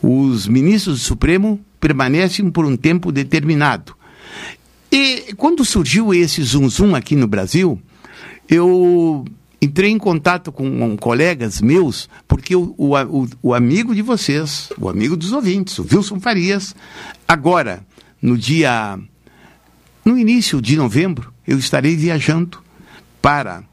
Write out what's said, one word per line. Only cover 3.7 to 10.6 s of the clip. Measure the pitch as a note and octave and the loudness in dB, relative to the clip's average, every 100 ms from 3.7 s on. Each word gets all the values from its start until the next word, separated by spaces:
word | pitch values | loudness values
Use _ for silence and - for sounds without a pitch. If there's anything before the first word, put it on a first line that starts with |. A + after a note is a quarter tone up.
| B2 - - - - - - - - _ _ _ | 0 -8 -20 -20 -20 -20 -16 -16 -18 _ _ _
E | C4+ C4+ B3+ - G#3 | 0 0 -2 -10 -2
quando | C#4+ E4 | 0 2
surgiu | B3 G#3 C#3+ D#3 A3+ | 0 0 0 0 2
esse | F3 E3+ - | 2 2 0
zum-zum | C3+ C3+ C3+ - G3+ E3+ | 0 2 2 2 2 2
aqui | G#3+ D3 | 0 0
no | A#2 | 0
Brasil, | G2+ F#2+ D#3+ F#3 A2+ - _ - - - - _ | -2 0 0 0 -2 -10 _ -20 -20 -20 -20 _
eu | E3 F3 F3+ F3+ F3 E3 D3 B2 - _ _ | 4 4 4 4 4 2 -2 -8 -16 _ _
entrei | D3 C#3+ G3 | -2 2 2
em | G#3+ | 2
contato | G3+ E3 D3+ F3+ F3+ | 0 0 0 -2 -6
com, | C3+ | -6